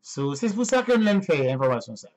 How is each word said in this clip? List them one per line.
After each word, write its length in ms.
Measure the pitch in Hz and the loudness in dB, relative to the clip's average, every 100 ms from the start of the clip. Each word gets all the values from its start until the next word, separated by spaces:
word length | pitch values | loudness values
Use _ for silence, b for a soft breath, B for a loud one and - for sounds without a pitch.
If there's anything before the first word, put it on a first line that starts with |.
So, 300 | - - 143 139 | -12 -6 -4 -2
se 120 | 233 | -2
pou 120 | 196 247 | -2 0
sa 160 | 254 247 | 0 2
ke 100 | 240 | 2
nou 100 | 214 | 4
lè 120 | 202 190 | 2 2
fè 120 | 151 131 | 2 2
enfòmasyon 480 | 131 135 120 - 110 | 2 0 0 -4 -16
sa. 120 | - | -18